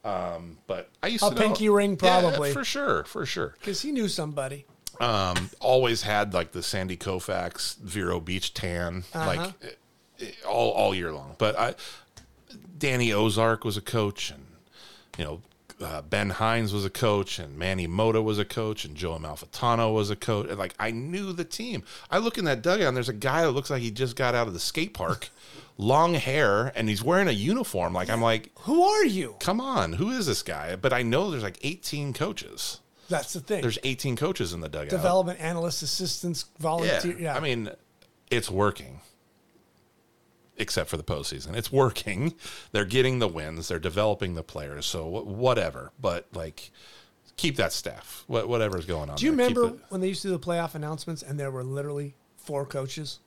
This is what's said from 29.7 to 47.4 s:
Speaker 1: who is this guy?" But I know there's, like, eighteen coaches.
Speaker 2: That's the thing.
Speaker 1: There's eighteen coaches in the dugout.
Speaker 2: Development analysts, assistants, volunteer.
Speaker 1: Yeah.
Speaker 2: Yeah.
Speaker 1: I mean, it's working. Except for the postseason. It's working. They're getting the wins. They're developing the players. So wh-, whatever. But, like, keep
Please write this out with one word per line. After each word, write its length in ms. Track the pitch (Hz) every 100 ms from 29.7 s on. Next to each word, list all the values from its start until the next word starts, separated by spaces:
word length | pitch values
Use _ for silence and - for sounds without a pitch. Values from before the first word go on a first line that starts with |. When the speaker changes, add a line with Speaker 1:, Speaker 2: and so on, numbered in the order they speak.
| 240 85
Speaker 1:
who 160 | 85 202
is 160 | 254
this 160 | 165 101
guy?" 340 | - 76 80
But 160 | 92 127
I 100 | 123
know 260 | 120 127 196
there's, 140 | 139
like, 160 | 104 -
eighteen 520 | 143 180 - 147 143
coaches. 640 | 120 147 - - - - - _ _ -
Speaker 2:
That's 240 | 170 -
the 60 | 175
thing. 200 | 135 202
Speaker 1:
There's 160 | 131 104
eighteen 320 | 135 127 143
coaches 380 | 117 156 185 90
in 80 | 85
the 80 | 80
dugout. 200 | 76 73
Speaker 2:
Development 500 | 185 175 185 180 180
analysts, 440 | 160 170 165 127
assistants, 640 | 147 - 175 - 175 156 - -
volunteer. 560 | 156 165 196 120 175 113
Speaker 1:
Yeah. 160 | 165
Speaker 2:
Yeah. 40 | 139
Speaker 1:
I 20 |
mean, 300 | 156 120 104 - _ _ _ _ _
it's 180 | 120 -
working. 520 | 92 101 - 65 67 - _ _ _ _ _ _ _ _ _ _ _ _ _ _ -
Except 300 | 87 - 85
for 80 | 80
the 60 |
postseason. 520 | - 76 71 69 73
It's 160 | 107 -
working. 600 | 135 131 - - 95 156 - - - -
They're 120 | 104
getting 360 | 95 123 127 127
the 80 | 107
wins. 400 | 80 76 80 82
They're 100 | 85
developing 560 | 87 90 107 101 95
the 80 | 82
players. 460 | - 78 73 73 78
So 160 | 90 80
wh-, 200 | 101 -
whatever. 640 | 101 127 117 85 65 58 -
But, 240 | 107 87 -
like, 380 | 90 80 - - - - - - _ -
keep 220 | -